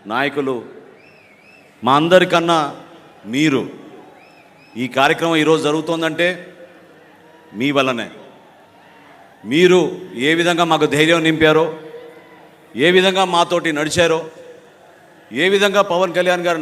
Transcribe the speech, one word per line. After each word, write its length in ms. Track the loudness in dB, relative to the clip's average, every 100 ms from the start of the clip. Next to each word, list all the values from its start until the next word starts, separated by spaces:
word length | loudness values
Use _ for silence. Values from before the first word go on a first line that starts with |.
| -8
నాయకులు, 420 | -4 -4 -4 -6 -6 -10 -20 -20 -20 -20 _ _ _ _ -20 _ -6
మా 120 | 0 0
అందరికన్నా 580 | 4 4 4 0 0 0 -2 -8 -20 -20 -20 -20 -8
మీరు 280 | -2 0 0 -4 -12 -20 -20 -20 -20 -20 -20 _ _ _ -10
ఈ 100 | -6
కార్యక్రమం 480 | 0 2 2 0 0
ఈరోజు 260 | 2 2 0
జరుగుతోందంటే 600 | -2 -4 -4 -4 -2 -4 -4 -12 -20 -20 -20 -20 -20 -20 -20 -20 -20 -16 -4
మీ 120 | -2 0
వల్లనే. 320 | 0 -2 -8 -14 -20 -20 -20 _ _ _ -20 -20 -20 -20 -20 -18
మీరు 360 | -4 2 4 4 0 -6 -12 -4 -2
ఏ 40 | 0
విధంగా 260 | 0 0 0
మాకు 140 | 2 0 2
ధైర్యం 260 | 2 2 0
నింపారో, 380 | 2 4 4 0 -6 -16 -20 -20 -20 -20 -20 -20 -20 -12 0 2
ఏ 20 |
విధంగా 340 | 4 2 2 0 0
మాతోటి 340 | 0 0 -2
నడిచారో, 480 | -2 -2 0 2 0 -6 -16 -20 -20 -20 -20 -20 -20 -20 -20 -10 -2
ఏ 40 | 0
విధంగా 280 | 2 2 0
పవన్ 320 | 0 0 -2 0
కళ్యాణ్ 280 | 0 0 -2
గారి 120 | -2